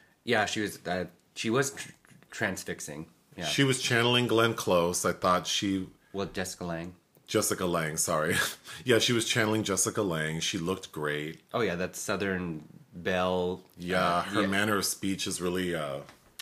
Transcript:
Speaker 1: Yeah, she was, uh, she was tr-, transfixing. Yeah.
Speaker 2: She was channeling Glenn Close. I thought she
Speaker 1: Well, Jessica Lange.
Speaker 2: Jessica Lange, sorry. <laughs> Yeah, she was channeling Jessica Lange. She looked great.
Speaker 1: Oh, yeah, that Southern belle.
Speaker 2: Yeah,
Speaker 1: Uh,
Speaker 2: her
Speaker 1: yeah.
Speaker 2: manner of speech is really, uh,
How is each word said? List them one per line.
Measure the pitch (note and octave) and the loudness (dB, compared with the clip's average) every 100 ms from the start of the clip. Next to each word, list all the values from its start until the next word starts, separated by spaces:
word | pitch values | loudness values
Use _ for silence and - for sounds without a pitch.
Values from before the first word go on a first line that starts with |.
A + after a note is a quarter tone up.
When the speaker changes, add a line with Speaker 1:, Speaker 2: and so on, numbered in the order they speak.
| _ _ | _ _
Speaker 1:
Yeah, | - A2+ G2 | 0 2 2
she | A2 | 0
was, | G2+ - - | -4 -4 -4
uh, | F2+ E2+ - _ | -4 -4 -10 _
she | - A2+ | -6 0
was | B2 C3+ | 2 2
tr-, | - - - - - - | -4 -12 -18 -20 -20 -18
transfixing. | - G#2 F#2 - E2+ - D2 E2 _ _ - | -4 -4 -4 -8 -8 -10 -12 -14 _ _ -8
Yeah. | |
Speaker 2:
She | D#2+ - | -2 2
was | C3+ C3 | 4 2
channeling | - A#2+ A#2+ B2 A#2+ | 2 4 4 4 4
Glenn | A2 A#2 | 6 4
Close. | A2+ - F2+ E2+ F2 | 2 2 4 4 2
I | F#2 | 0
thought | E2+ F#2 F2+ E2 | 2 2 2 2
she | - G2+ F#2+ F#2 - _ | -2 0 0 -4 -12 _
Speaker 1:
Well, | G2 F#2+ | -6 -6
Jessica | G2+ F2+ - | -6 -6 -6
Lange. | F2+ E2 E2+ F2+ _ _ - | -6 -6 -8 -14 _ _ -2
Speaker 2:
Jessica | G#2+ - G2+ F#2 | 0 2 0 0
Lange, | E2+ D#2+ D#2+ | 0 0 -2
sorry. | - D#2+ D#2 G2 | 0 2 2 2
<laughs> | - - - - B2+ | 0 -4 -14 -4 4
Yeah, | A2+ | 4
she | A#2+ | 4
was | A#2+ G#2+ | 2 2
channeling | A#2+ G#2+ A2 | 2 2 2
Jessica | G2 F#2 A2 - | 0 0 0 0
Lange. | G2+ D#2+ D#2 D#2+ | 0 0 -2 -2
She | - G2 | -2 -2
looked | E2+ F#2 - | -2 -4 -6
great. | D#2+ D2 D2 D#2 D#2+ _ | -6 -4 -4 -6 -10 _
Speaker 1:
Oh, | A#2 | -2
yeah, | G#2 F2 | -2 -2
that | F2+ | -4
Southern | - - G2 G2 F#2 F2 D#2 - - - | -6 -6 -2 -2 -2 -4 -8 -12 -20 -18
belle. | F2 F#2+ F2+ F#2 F#2 F2+ F#2 - - | -6 0 2 2 2 0 -4 -10 -10
Speaker 2:
Yeah, | F2 F2+ | -2 2
Speaker 1:
Uh, | F2 F2 | 2 2
Speaker 2:
her | F#2 G#2 | 0 0
Speaker 1:
yeah. | G2 | 0
Speaker 2:
manner | G2 G#2+ G2+ | 2 2 2
of | F2+ | 0
speech | - G2 F#2 G2 | -2 -4 -2 -4
is | F2 | -2
really, | F2+ F#2 F2+ | -2 -2 -2
uh, | E2 D2 C#2 - - _ - | -2 -4 -6 -10 -20 _ -20